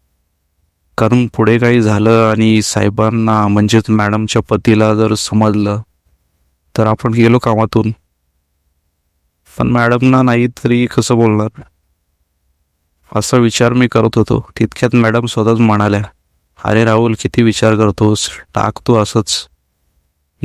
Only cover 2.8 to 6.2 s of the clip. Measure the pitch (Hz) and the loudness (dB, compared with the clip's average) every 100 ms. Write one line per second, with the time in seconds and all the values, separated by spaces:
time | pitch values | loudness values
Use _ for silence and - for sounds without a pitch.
2.8 | 101 107 110 117 113 107 104 104 104 110 | -2 0 -2 0 0 0 0 0 2 0
3.8 | 110 110 104 107 107 113 - 107 117 110 | 0 -2 0 -2 -2 -4 -2 -2 0 2
4.8 | 110 107 110 107 - 107 107 104 104 104 | 2 0 0 -2 -4 0 0 0 -2 -6
5.8 | - _ _ _ | -10 _ _ _